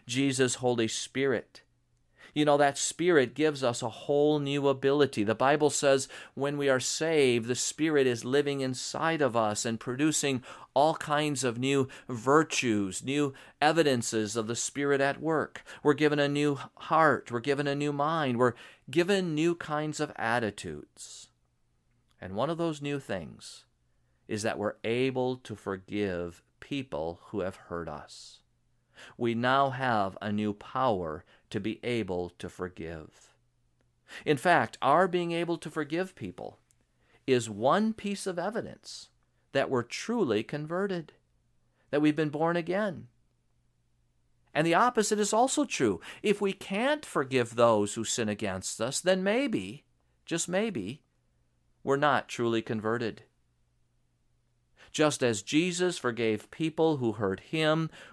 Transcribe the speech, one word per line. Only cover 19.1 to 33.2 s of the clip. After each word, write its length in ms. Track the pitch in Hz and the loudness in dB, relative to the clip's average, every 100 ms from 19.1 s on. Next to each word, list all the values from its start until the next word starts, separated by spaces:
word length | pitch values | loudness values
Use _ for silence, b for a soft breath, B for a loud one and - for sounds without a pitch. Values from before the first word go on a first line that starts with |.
| 196 180 | 2 2
new 200 | 151 170 | 0 0
kinds 460 | 170 - 151 151 151 | 0 -4 -4 -4 -4
of 100 | 151 - | -6 -2
attitudes. 1120 | 113 120 107 - 87 73 - - - - - _ _ _ _ _ _ _ _ _ | 0 0 0 -4 -10 -12 -14 -20 -18 -18 -20 _ _ _ _ _ _ _ _ _
And 160 | 95 | -10
one 140 | 98 143 | -4 -2
of 80 | 165 | -2
those 240 | 170 147 | -4 -4
new 180 | 143 143 | -6 -6
things 680 | - 98 69 55 - - _ _ _ _ _ _ - | -6 -8 -8 -16 -20 -20 _ _ _ _ _ _ -8
is 160 | 104 | -4
that 160 | 107 73 | -4 -2
we're 180 | 104 - | -4 -4
able 520 | 107 120 131 127 127 127 | -4 0 0 -2 -4 -4
to 180 | - | -10
forgive 880 | 104 101 95 - 104 101 87 87 - _ _ | -10 -8 -8 -6 -2 -2 -2 -6 -12 _ _
people 600 | - 143 131 76 82 85 | -10 -8 -6 -6 -6 -8
who 160 | - 104 | -8 -6
have 160 | 90 - | -6 -8
hurt 340 | - 87 80 | -10 -10 -8
us. 480 | 73 - - - - _ _ _ _ B B B - | -12 -14 -20 -20 -20 _ _ _ _ B B B -4
We 160 | 120 | -2
now 360 | 117 123 135 139 | 0 2 4 2
have 460 | 127 131 110 95 92 | 0 0 0 0 -4
a 100 | 104 | -4
new 220 | 104 107 | -2 -2
power 680 | 104 - 127 131 95 82 80 b b _ | -4 -8 -2 0 0 -4 -8 b b _
to 100 | 110 | -6
be 200 | 104 - | -6 -6
able 480 | 120 120 95 90 90 - | -4 -4 -2 -4 -6 -10
to 100 | 90 | -14
forgive. 840 | - 92 - 80 82 - _ | -10 -10 -10 -12 -12 -16 _